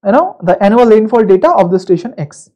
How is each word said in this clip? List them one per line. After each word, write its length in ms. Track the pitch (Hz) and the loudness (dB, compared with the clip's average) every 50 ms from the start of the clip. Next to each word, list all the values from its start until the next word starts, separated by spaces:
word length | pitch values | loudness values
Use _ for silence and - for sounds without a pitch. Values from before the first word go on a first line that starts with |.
| _ | _
you 60 | 202 202 | -2 -2
know, 260 | 277 339 370 - _ - | 0 -2 -2 -8 _ -4
the 140 | 175 - - 208 | -4 -2 0 0
annual 240 | 202 214 240 247 | 0 2 2 4
rainfall 360 | 233 214 214 220 220 240 233 220 | 4 4 2 2 0 0 -2 2
data 260 | 190 190 185 185 320 | 2 2 2 2 0
of 200 | 349 - 190 175 | 0 0 0 0
the 80 | 180 185 | -2 -4
station 360 | 185 - 185 170 - 240 - | -2 -2 -4 -4 -4 -10 -12
X. 340 | - 156 147 - - - _ _ | -12 -14 -14 -14 -20 -20 _ _